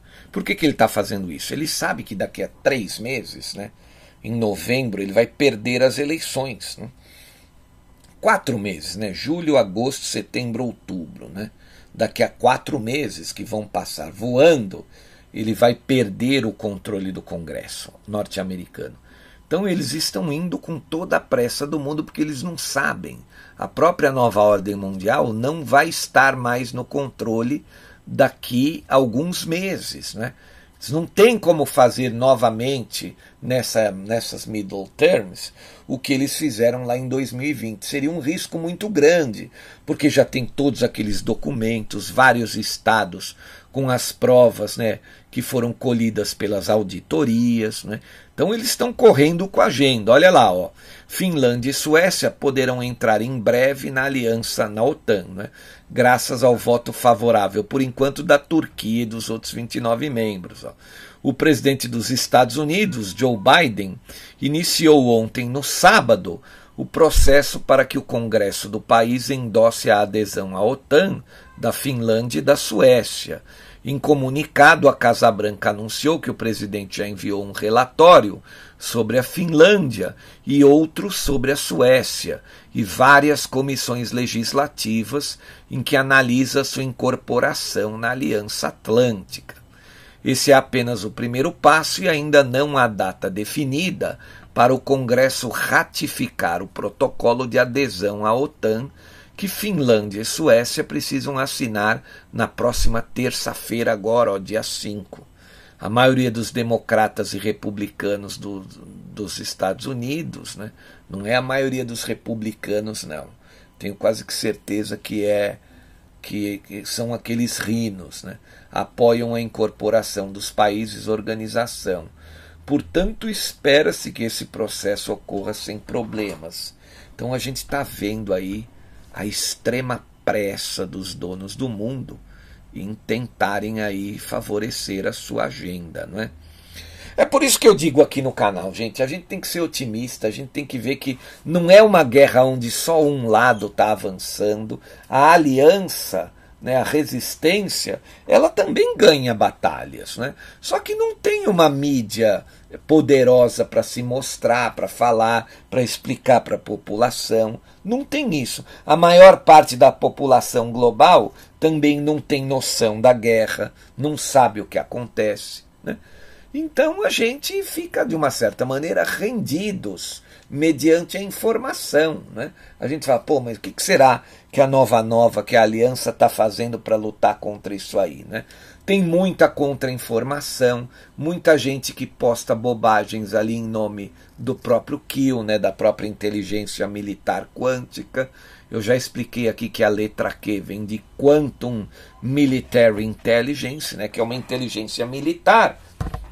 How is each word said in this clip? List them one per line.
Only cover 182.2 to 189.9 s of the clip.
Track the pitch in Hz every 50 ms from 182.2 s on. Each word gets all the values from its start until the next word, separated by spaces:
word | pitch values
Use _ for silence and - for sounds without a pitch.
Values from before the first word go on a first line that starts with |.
| 127 120 117 - - - 120
bobagens | 110 113 123 120 110 113 110 110 107 104 92 107 110 107 95 104
ali | 107 110 113 117
em | 117 113 110
nome | 110 110 107 104 104 101 101 - - - - - _
do | - 120 131 127
próprio | - - - 120 113 - - - - - -
Kiel, | - 135 135 135 131 120 107
né, | 107 107 104
da | 95 95
própria | 90 - 110 107 104 - 95 107
inteligência | 101 - 104 107 104 104 95 90 104 107 104 98 - - 104 98
militar | 104 104 101 101 95 - _ - 95 95 - - _
quântica. | - 120 127 127 127 123 - - - - - - 131 131 - - - - - - - _ _
Eu | - 113
já | 101 107 127
expliquei | 127 - - - 123 117 - - 120 120 110
aqui | 104 - 120 107
que | - - 110
a |
letra | 104